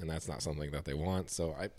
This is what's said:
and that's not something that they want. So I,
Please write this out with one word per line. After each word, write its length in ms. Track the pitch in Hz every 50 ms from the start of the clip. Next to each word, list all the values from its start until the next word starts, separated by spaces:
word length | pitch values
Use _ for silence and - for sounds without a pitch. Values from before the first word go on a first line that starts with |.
and 80 | 87 80
that's 200 | 80 78 - -
not 120 | 78 -
something 300 | - 82 76 73 76 73
that 140 | 73 71 71
they 100 | 71 69
want. 360 | 76 78 92 95 92 - -
So 260 | - - 85 80 73 71
I, 80 | 92 - -